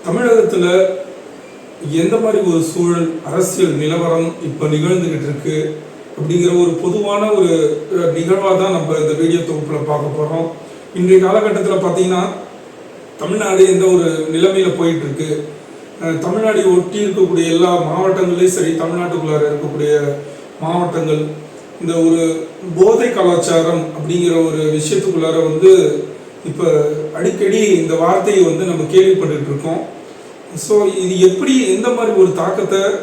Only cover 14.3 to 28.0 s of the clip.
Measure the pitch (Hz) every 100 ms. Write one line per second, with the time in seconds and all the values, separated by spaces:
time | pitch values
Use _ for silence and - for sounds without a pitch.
14.3 | 165 185 190 185 170 165 160 143 135 156
15.3 | 147 - - - - - - 165 165 -
16.3 | 202 220 202 190 180 175 208 208 190 180
17.3 | 170 165 165 180 180 151 170 190 190 180
18.3 | 175 185 - 160 160 165 175 175 180 156
19.3 | 151 147 147 143 147 147 147 143 143 -
20.3 | - - - 160 175 175 165 156 151 151
21.3 | - - - - - 165 170 165 165 165
22.3 | 160 - - 190 165 190 226 240 196 180
23.3 | 170 - 165 165 165 - 151 151 175 175
24.3 | 165 160 156 156 151 147 190 190 165 160
25.3 | 160 156 156 190 185 - 151 - - -
26.3 | - 160 139 170 151 151 - - 165 180
27.3 | - 196 220 208 175 160 165